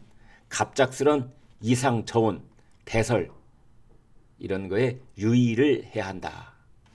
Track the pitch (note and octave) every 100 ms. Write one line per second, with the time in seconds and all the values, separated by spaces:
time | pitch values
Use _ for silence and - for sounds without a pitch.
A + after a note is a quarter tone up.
0 | - - - - - - G#2+ - B2+ -
1 | C#3 D3 B2 - - - A2 B2 C3 A#2
2 | G#2 A#2 A2 F2 - _ _ _ - A2+
3 | A2 A2 E2 - _ _ _ - - -
4 | _ - _ - - F#2+ F#2+ G2+ B2+ B2+
5 | - - A2 B2 A#2+ A2+ D3 A#2+ - A2
6 | F#2+ F#2 D#2+ - - - _ - _